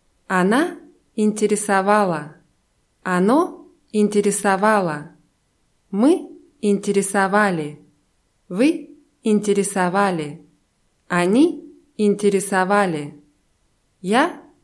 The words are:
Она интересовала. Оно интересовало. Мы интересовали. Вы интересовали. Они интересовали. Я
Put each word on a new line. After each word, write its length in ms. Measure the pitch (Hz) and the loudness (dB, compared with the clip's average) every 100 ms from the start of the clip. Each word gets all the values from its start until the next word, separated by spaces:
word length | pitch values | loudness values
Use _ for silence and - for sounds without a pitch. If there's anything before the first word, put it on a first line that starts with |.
| _ _ - | _ _ -4
Она 520 | 190 180 240 349 - - _ _ | 0 2 2 0 -6 -20 _ _
интересовала. 1200 | - 214 208 208 208 208 196 196 208 196 156 147 - _ _ _ _ _ _ | -2 -2 0 0 0 0 0 2 2 2 -2 -8 -18 _ _ _ _ _ _
Оно 680 | 185 180 190 285 370 - - _ _ | -4 0 2 2 0 -6 -20 _ _
интересовало. 1200 | 214 208 208 202 196 202 190 208 214 175 147 156 - _ _ _ _ _ _ - | 0 0 2 0 0 0 2 2 2 0 -6 -12 -20 _ _ _ _ _ _ -8
Мы 480 | 196 262 370 - - _ - | 2 2 2 -4 -20 _ -4
интересовали. 1200 | 208 196 202 196 196 202 190 202 208 175 147 147 _ _ _ _ _ _ - | -2 0 0 -2 0 0 2 2 2 0 -6 -12 _ _ _ _ _ _ -10
Вы 480 | 185 277 339 - - _ _ | 0 0 0 -8 -20 _ _
интересовали. 1200 | 220 208 208 202 196 196 180 190 202 175 147 156 - _ _ _ _ _ - | -2 0 0 -2 -2 -2 -2 0 -2 -2 -8 -12 -20 _ _ _ _ _ -6
Они 680 | 175 180 233 339 - - - _ - | -2 2 4 2 0 -14 -20 _ -2
интересовали. 1200 | 208 202 202 196 190 190 185 202 190 156 143 - _ _ _ _ _ _ _ _ | 0 2 0 0 -2 -2 0 0 0 -4 -10 -16 _ _ _ _ _ _ _ _
Я 420 | 180 233 330 - - _ | -2 0 0 -4 -20 _